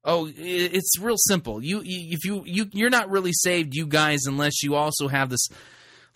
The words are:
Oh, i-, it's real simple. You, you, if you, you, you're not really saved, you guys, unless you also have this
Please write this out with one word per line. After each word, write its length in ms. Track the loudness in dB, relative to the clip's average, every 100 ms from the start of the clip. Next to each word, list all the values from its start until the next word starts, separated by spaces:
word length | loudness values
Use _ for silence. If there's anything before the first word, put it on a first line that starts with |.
| 2
Oh, 220 | 0 0
i-, 60 | -8
it's 600 | -4 -2 0 0 0 0
real 180 | 0 2
simple. 440 | 4 2 0 -6
You, 200 | -4 -4
you, 320 | -4 -8 -6
if 100 | -6
you, 200 | -4 -6 -2
you, 240 | -2 -2
you're 180 | 0 2
not 200 | 2 2
really 240 | 0 0
saved, 420 | 0 2 0 0 -4
you 100 | 0
guys, 360 | 2 4 2 0
unless 380 | 0 0 0
you 120 | 0 2
also 340 | 2 0 0
have 200 | 0 0
this 160 | 0 -2 -6 -20 -20 -20 -20 _